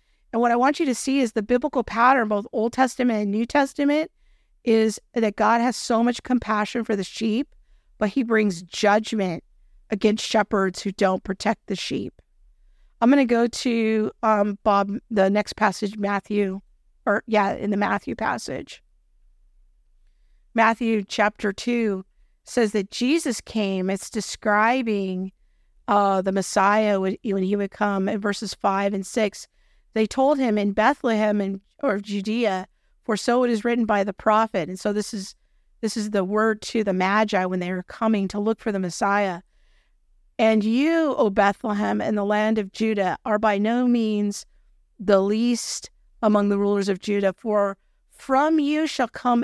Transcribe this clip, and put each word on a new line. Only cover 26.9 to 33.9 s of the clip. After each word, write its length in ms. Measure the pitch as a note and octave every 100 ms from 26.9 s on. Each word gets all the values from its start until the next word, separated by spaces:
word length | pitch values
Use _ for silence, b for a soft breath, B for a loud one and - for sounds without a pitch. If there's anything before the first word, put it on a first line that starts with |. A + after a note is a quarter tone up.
| G3
when, 180 | F#3+ -
when 200 | A3+ G3
he 120 | F#3 G3+
would 160 | G3
come 360 | - G#3 G3 F#3+
in 120 | A3
verses 340 | G#3 G3+ F#3+
five 400 | - G3+ G3 G3+
and 120 | G3+ F#3+
six. 420 | A#3 G#3 - - _ _ _ _
They 120 | A3 G#3+
told 320 | - C4+ C#4+
him, 200 | B3+ G#3
"In 140 | G3+
Bethlehem 720 | G#3 A3+ C#4+ B3 A3 G#3+ G#3
and, 200 | G3 G3 - _
or 180 | C#4 G3+
Judea, 680 | G#3 G3+ G3 A#3 A3+ F#3 F#3 _ _ _
for 140 | - G#3+
so 260 | - B3
it 60 | B3
is 160 | A3 A#3
written 200 | A#3+
by 180 | A3